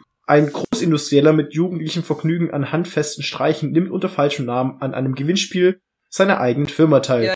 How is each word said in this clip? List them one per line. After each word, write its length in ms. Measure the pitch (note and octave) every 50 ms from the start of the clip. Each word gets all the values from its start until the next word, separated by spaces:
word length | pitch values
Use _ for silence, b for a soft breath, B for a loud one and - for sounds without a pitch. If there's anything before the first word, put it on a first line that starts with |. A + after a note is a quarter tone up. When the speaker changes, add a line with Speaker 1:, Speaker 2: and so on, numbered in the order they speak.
| b b _ _ _
Speaker 1:
ein 260 | - C#3+ D3+ D3+ D3
Großindustrieller 800 | - - - - - - F#3+ E3+ D#3 D3 - - C#3 C#3+ C#3 D#3
mit 220 | D#3 D#3 C#3+ D3 -
jugendlichem 480 | D#3 F3 F#3 F3+ E3 D#3 D#3 - F3
Vergnügen 480 | D#3+ - D3+ - - D#3+ E3 F3 E3+ D#3
an 200 | - C#3+ C3+ -
handfesten 500 | - D#3+ F3 - - D3+ D3 - - - C#3+
Streichen, 460 | - - - C3 D#3 D#3 - D#3 C3+
nimmt 200 | C3+ D#3+ F#3 F#3
unter 180 | - F#3+ F#3 -
falschem 340 | - - C#3+ D3 D3 - C3
Namen 360 | A#2 A#2+ B2 C3 C3+ C3+ -
an 100 | C#3 C3+ -
einem 200 | B2 C3 C3 C3
Gewinnspiel 680 | C3 C3+ D3+ F#3 F#3+ - - - F3+ F3+ F3+ F#3+ - _ _ _ _ _ _
seiner 300 | - - G3 G3 F#3+ -
eigenen 280 | B2 B2 B2 C#3 C#3+ -
Firma 320 | - - D#3+ D#3 D3+ C3
teil. 240 | A#2 - C3 A#2+ A2+
Speaker 2:
Ja, 100 | A2 F#3